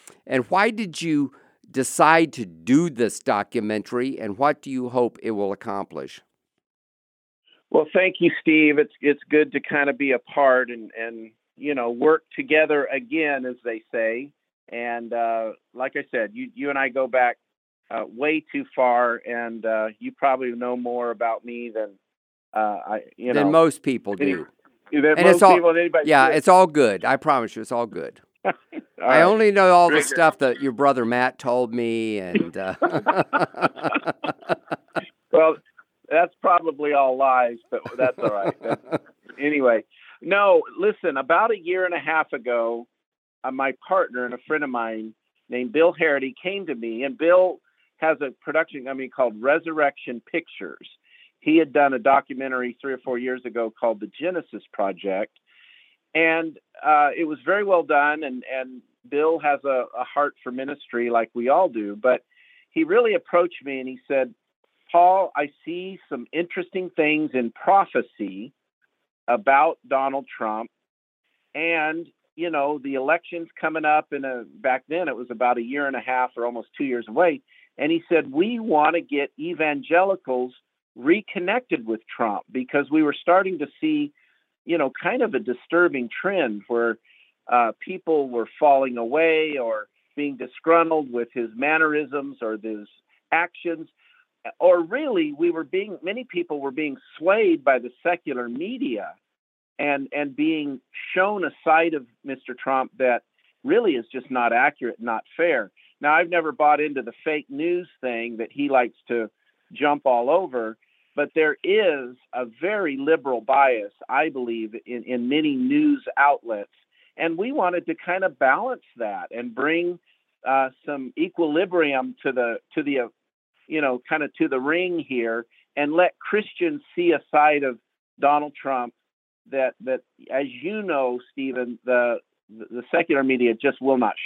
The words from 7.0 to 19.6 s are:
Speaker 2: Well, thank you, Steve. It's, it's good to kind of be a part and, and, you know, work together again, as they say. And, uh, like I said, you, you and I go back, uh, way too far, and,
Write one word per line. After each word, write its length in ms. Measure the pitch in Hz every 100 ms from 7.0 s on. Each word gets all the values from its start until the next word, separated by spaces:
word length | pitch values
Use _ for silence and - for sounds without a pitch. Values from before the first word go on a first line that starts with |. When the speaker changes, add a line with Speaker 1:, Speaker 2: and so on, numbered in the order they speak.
| _ _ _ _ _ _ -
Speaker 2:
Well, 160 | - 151
thank 260 | 190 185 185
you, 100 | 170 156
Steve. 380 | - 156 151 147
It's, 160 | 147 -
it's 220 | 143 143 -
good 260 | 151 147
to 60 | 143
kind 300 | - 147 139
of 80 | 127
be 140 | 139
a 80 | 123
part 500 | - - 139 127 120
and, 220 | 117 107 110
and, 340 | 113 117 110 _ _ -
you 160 | 143
know, 160 | 139 117
work 360 | 120 151 156 _ -
together 500 | 135 151 156 151 135
again, 600 | 135 117 160 151 135 127
as 80 | 123 120
they 160 | 113 _
say. 380 | 117 113 117 143 _ _ _ _
And, 420 | 120 120 120 117
uh, 400 | 117 117 113 113 - _
like 240 | 117 131 117
I 80 | 107
said, 200 | - 107
you, 160 | 110 127 120
you 140 | 143
and 100 | 139
I 80 | 135
go 180 | 127 131
back, 320 | 127 123 117 _ _ _ _ -
uh, 160 | 117 95
way 380 | 110 147 156 -
too 100 | 139 131
far, 440 | - 127 120 120 117 -
and, 400 | 120 117 113